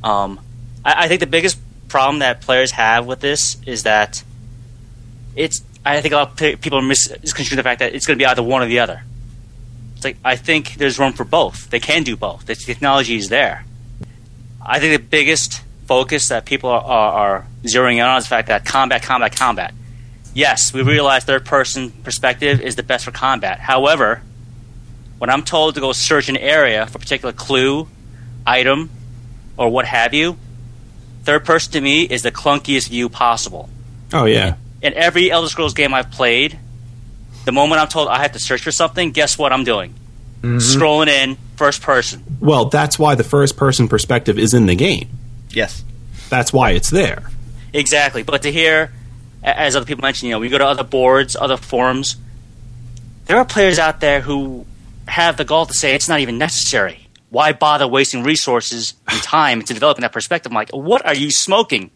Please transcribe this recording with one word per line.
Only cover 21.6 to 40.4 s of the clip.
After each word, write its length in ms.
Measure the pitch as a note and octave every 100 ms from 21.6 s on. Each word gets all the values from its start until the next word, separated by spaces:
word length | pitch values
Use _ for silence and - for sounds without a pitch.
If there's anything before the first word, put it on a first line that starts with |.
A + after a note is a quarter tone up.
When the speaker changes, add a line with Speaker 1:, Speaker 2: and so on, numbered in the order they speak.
| B2+ C3+ B2 -
Speaker 1:
perspective 580 | - - C3 A#2+ C#3+ C3
is 140 | - A#2+
the 80 |
best 220 | A#2+ B2+ -
for 60 |
combat. 480 | - C3 C3 F#2+ F#2
However, 640 | - C3 C#3 D#3 G#2+ A#2 - - - - - - - - - -
when 100 | B2
I'm 140 | C#3
told 320 | D3 E3 D#3 C#3+
to 60 |
go 100 | C3+
search 340 | B2 - D3+ C3+
an 80 | C3+
area 500 | B2 D#3 C3+ A2 A2+
for 100 | -
a 20 |
particular 320 | - C#3 B2+
clue, 540 | - - C3+ C3 C#3+ D#3+ - - - - - -
item, 420 | B2+ B2+ C#3 D#3+ - - - - - - -
or 120 | A#2+
what 160 | B2+ A#2+
have 280 | A#2+ A#2+
you, 240 | C#3+ E3 E3 - - - - - - - -
third 220 | - D3+ D#3+
person 280 | E3 -
to 80 | D#3
me 220 | C#3 D3+
is 200 | F3 B2
the 80 | A#2+
clunkiest 580 | A2+ D3 C#3+ C#3 C3+ A2
view 200 | A#2+ A#2+
possible. 600 | - B2 A2+ - F2+ - - - - -
Speaker 2:
Oh, 140 | D#3+ A2+
yeah. 300 | A2+ F#2+ - - -
Speaker 1:
In 120 | C#3+ D3
every 340 | E3+ F3 F3+
Elder 160 | E3+ D#3+
Scrolls 240 | E3 D#3 D3
game 180 | C#3+
I've 160 | C3 A#2+
played, 460 | - B2 A#2+ D3+ - - - - - - - - - -
the 60 |
moment 280 | B2+ D3+ D#3+
I'm 60 | D#3
told 200 | D#3+ D3
I 140 | B2+
have 80 | C#3+
to 80 | -
search 220 | - B2+
for 100 | D#3+
something, 400 | - E3 F3+ E3+
guess 260 | C3+ D3 -
what 160 | C#3+
I'm 100 | C3
doing? 300 | B2 G#2+ F2+ - - - - -